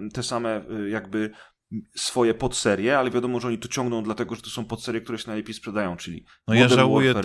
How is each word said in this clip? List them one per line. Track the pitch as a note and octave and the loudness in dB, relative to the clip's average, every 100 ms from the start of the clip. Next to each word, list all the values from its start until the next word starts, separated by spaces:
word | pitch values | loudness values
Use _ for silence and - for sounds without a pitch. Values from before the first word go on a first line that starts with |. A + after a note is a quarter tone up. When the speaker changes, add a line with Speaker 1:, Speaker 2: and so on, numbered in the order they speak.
| G#2 | -8
Speaker 1:
te | - | -6
same, | B2 A#2+ A#2 G#2+ - | -4 -4 -2 -4 -6
y, | A2 G2+ | -6 -4
jakby | A2 G2+ G#2+ G#2+ - - _ _ A2+ - - | -4 -4 -4 -4 -6 -20 _ _ -12 -10 -8
swoje | - B2+ A#2 | -4 2 2
podserie, | A2+ B2+ - A#2 G2 G#2+ C#3+ | 2 -2 0 2 2 2 2
ale | B2+ | 2
wiadomo, | B2 B2 B2 | 0 -2 -2
że | B2 | -2
oni | A#2 | -4
to | A#2+ | -4
ciągną | - B2 A2+ | -4 -2 -2
dlatego, | G#2+ A2 A#2+ | -4 -4 -4
że | A#2 | -6
to | - | -10
są | - | -10
podserie, | G#2+ A2+ - A2 | -8 -8 -6 -6
które | A2+ A2+ | -6 -8
się | - | -6
najlepiej | G#2+ G#2+ | -8 -8
sprzedają, | G#2+ - G#2 G2 F2 | -10 -6 -4 -4 -6
czyli | - E2 - _ - | -10 -14 -16 _ 2
Speaker 2:
No | |
ja | A2 | 6
Speaker 1:
Modern | B2 B2+ | 8 8
Speaker 2:
żałuję | C3 C3+ C3+ | 6 6 4
Speaker 1:
Warfare | A#2 | 4